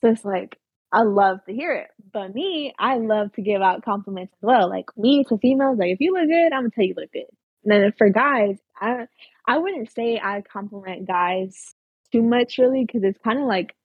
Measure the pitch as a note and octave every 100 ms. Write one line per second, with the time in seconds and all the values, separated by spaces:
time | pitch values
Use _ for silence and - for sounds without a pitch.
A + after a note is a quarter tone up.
0 | A#3+ A3+ G3+ F#3+ F#3 - _ _ _ -
1 | A3 G3+ G3 F#3+ - G#3+ E4 A#3 - _
2 | G3 G#3+ F#3+ G#3 F#4+ E4 C#4+ - A3 C4
3 | A3 G#3+ G#3 - G3+ G3+ F#3+ F#3 - G3+
4 | G3+ F#3+ F#3 _ G#3 B3 F3+ F#3+ - -
5 | G#3+ C#4+ C4+ G#3+ A#3+ C4+ C4+ B3 F3+ F#3+
6 | D4+ F#4+ D#4 E4 E4 C4+ A#3+ - F#3+ F3+
7 | D#3 - - _ _ _ G3+ G#3 G3+ -
8 | G#3 G3 G3+ C4+ G#3 G3 _ - G#3 B3
9 | A#3+ _ - _ - C4+ F4+ F#4 A3+ -
10 | A#3 A3+ - G3+ G3+ G#3 G3+ G3+ F#3+ F3+
11 | F#3+ F#3 F3+ F#3 F#3+ - - _ _ _
12 | _ A#3 A#3 A#3+ A#3+ - B3+ C4 A#3+ A#3+
13 | G3 G3 A3+ A#3+ C#4 F#3+ - -